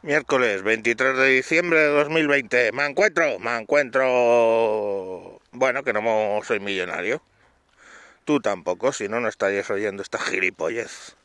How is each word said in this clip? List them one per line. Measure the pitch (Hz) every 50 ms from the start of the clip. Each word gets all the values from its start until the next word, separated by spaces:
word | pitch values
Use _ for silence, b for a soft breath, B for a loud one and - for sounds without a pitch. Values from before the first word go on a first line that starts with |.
Miércoles | - 160 143 156 131 - 143 131 123 113 101 95
veintitrés | 95 104 113 113 107 117 117 110 131 135 131
de | 131 135
diciembre | 135 131 131 127 - 165 165 175 175 165 156
de | 156 147
dos | 147 147 147 143
mil | 160 160 156 143
veinte. | 143 139 127 104 - 123 123 110
Me | 104 135 143
encuentro, | 147 135 170 202 - 156 - - 147 113 90
me | 101 113 120 117
encuentro. | 107 - 143 147 143 123 117 135 131 131 123 123 120 120 117 120 117 113 113 113 113 110 107 107 104 104 98 98 92 92 92 87 - - 101 - _ _
Bueno, | - 120 131 131 123 139
que | 135 131
no | 107 104
mo-, | 107 113 110 107 107 104 104 107 104
soy | - 120 104
millonario. | 98 101 98 92 90 90 - - 90 104 127 160 _ _ _ _ _ _ _ _ _ _ B B B B B B B B B B _
Tú | - 151 139
tampoco, | - 107 101 90 80 90 92 87 110 135
si | 143 - 110 98
no, | 110 120
no | 120 110
estarías | - _ 107 98 98 101 98 -
oyendo | 107 98 107 104 98 98
esta | 98 - - 104
gilipollez. | - - - 95 92 90 - _ 78 82 113 117 110 - - - - - - _ _